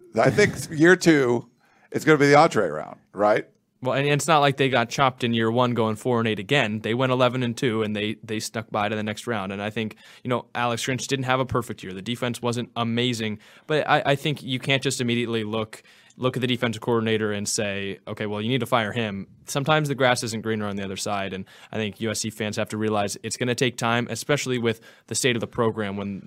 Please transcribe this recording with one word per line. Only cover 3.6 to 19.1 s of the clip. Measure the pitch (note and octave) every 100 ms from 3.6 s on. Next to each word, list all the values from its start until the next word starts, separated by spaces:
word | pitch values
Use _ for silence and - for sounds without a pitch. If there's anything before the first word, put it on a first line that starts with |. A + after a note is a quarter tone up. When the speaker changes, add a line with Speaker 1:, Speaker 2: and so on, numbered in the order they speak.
| _ _
Speaker 2:
Well, | B2+
and | B2 C#3+
it's | D3 F3
not | D3+
like | C#3+ C#3
they | C3+
got | B2 A2+
chopped | - C3+ C3
in | A#2+
year | A#2 A2+
one, | A#2+ B2
going | A#2+ A2
four | G#2+ B2+ A#2
and | A2+
eight | G#2+
again. | G2 C#3+ A2 G#2+
They | A2
went | A#2+ B2+
eleven | B2+ B2 B2+
and | B2 A#2
two, | C3 A2
and | G#2+
they, | G#2 G#2+ -
they | A2 A2
snuck | - A2+ A2
by | A2 G#2
to | G#2+
the |
next | G#2+ G#2+ A#2+
round. | A2 F#2+
And | G2
I | G#2
think, | A2+ A2 - - -
you | B2+
know, | A#2+ -
Alex | A#2+ A#2+ A#2
Grinch | - B2 -
didn't | C3+ B2+
have | C3
a | B2
perfect | B2 A#2 G#2+
year. | F#2+
The | F#2+
defense | G2+ A#2+ B2 A#2
wasn't | A#2+ A#2 A#2
amazing, | - A#2 A#2 B2+ A2+ A2 G#2+ - - -
but | D3+ -
I, | D3
I | C3 C#3
think | D#3+ C3+
you | A2 B2+
can't | - C3+
just | C#3 C3
immediately | A#2+ A#2+ A2+ A2+
look, | G#2 A2 G#2+ - - - _ -
look | B2+ B2+
at |
the | B2
defensive | A#2+ A#2+ A2
coordinator | - A#2 A2 A2 G#2+
and | G#2 G#2
say, | - G#2 G2 G2 F2 -
"Okay, | G#2+ A2
well, | G#2+
you | A2
need | C3
to | A2+
fire | B2 G#2+
him." | A#2 G#2+